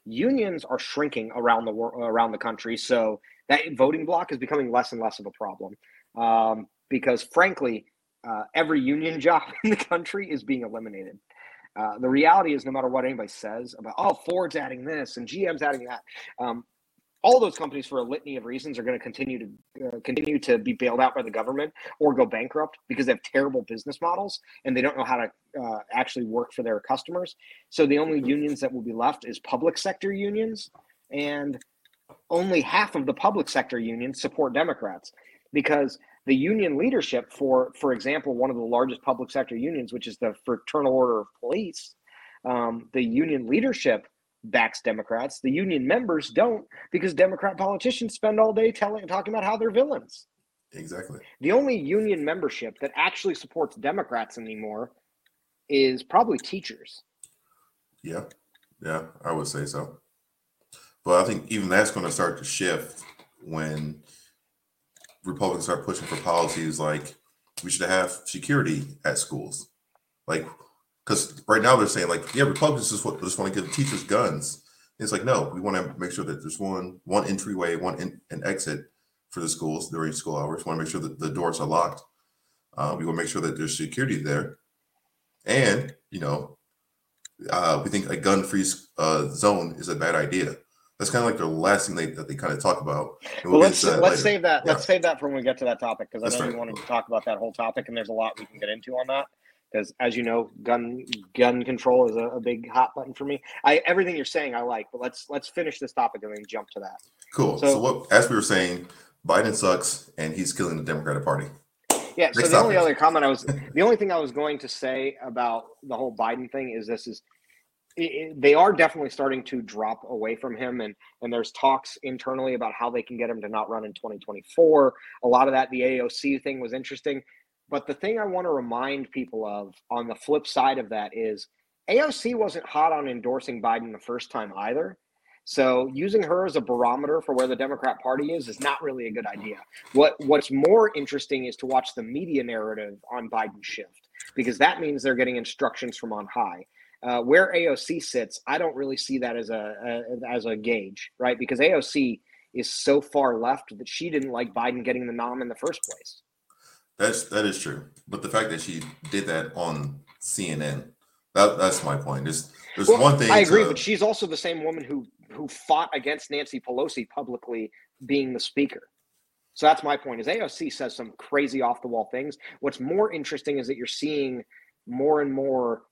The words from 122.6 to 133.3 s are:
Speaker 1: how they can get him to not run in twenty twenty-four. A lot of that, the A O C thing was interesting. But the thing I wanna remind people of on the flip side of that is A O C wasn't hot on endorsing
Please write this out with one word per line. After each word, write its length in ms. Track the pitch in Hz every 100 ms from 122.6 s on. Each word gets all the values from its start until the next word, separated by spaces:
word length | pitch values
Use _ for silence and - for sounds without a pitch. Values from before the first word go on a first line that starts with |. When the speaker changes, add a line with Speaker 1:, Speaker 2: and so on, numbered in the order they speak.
| 117
Speaker 1:
how 160 | - 120
they 120 | 120
can 160 | 110 120
get 120 | 117
him 120 | 113
to 80 | 104
not 200 | 107 107
run 140 | 113
in 100 | 107
twenty 260 | 101 113 101
twenty-four. 760 | - 101 - - 165 156 135 - - -
A 40 | 123
lot 200 | 123 135
of 40 |
that, 160 | 131 127
the 120 | 127
A 160 | 127 131
O 60 | 120
C 300 | - 143 135
thing 240 | 143 135
was 100 | 120
interesting. 500 | 127 131 139 151 135 - _ _ _ -
But 200 | 143 -
the 80 | 143
thing 240 | 190 226
I 60 | 208
wanna 260 | 180 180
remind 580 | 143 120 120 135 139 127
people 340 | 135 123 113 107
of 280 | 104 101 - -
on 180 | 120 117
the 80 | 113
flip 300 | - 151 147
side 320 | - 131 131
of 120 | 107
that 280 | 110 104 113
is 300 | 113 104 - _ _ _ -
A 120 | 220
O 100 | 302
C 240 | - 233 240
wasn't 300 | 208 175 -
hot 240 | 151 160
on 140 | 151 139
endorsing 540 | 120 120